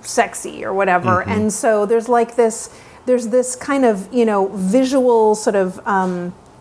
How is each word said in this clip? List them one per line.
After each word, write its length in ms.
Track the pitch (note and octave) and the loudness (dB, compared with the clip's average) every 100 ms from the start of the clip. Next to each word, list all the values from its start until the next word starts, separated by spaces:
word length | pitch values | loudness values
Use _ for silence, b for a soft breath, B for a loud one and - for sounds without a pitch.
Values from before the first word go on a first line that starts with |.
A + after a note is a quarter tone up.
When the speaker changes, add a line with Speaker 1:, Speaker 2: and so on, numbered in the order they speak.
Speaker 1:
sexy 600 | - B3 G3+ - - - | -4 -2 -2 -6 -12 -10
or 100 | - | -6
whatever. 460 | F#3+ F#3+ F3+ F3+ F3+ | -2 2 2 2 0
Speaker 2:
Mm-hmm. 100 | F#3 | 0
Speaker 1:
And 220 | G#3 G#3+ | -2 -2
so 320 | - A#3+ G#3+ G#3 | 0 0 2 2
there's, 220 | A3+ A3+ | 0 2
like, 300 | A#3 A#3 - | 0 2 0
this, 360 | A#3 - - B B B B3+ | 0 -2 -12 B B B -2
there's 220 | B3 A3+ | -2 0
this 300 | B3 B3 - | -2 -2 -6
kind 260 | - C#4 | -4 2
of, 240 | A#3+ G3 F#3+ | 2 0 -2
you 100 | B3 A3 | 0 2
know, 220 | G3+ F#3+ | 2 -2
visual 840 | G#3 F#3 B3+ B3+ C4+ B3 A#3 G#3+ G#3+ | -2 0 2 2 2 4 4 4 2
sort 220 | A#3+ G3+ | 0 0
of, 280 | F#3 F#3 - | -2 -4 -2
um, 480 | G3 F#3 F3+ F3 - - - | -2 -2 -4 -8 -12 -20 -20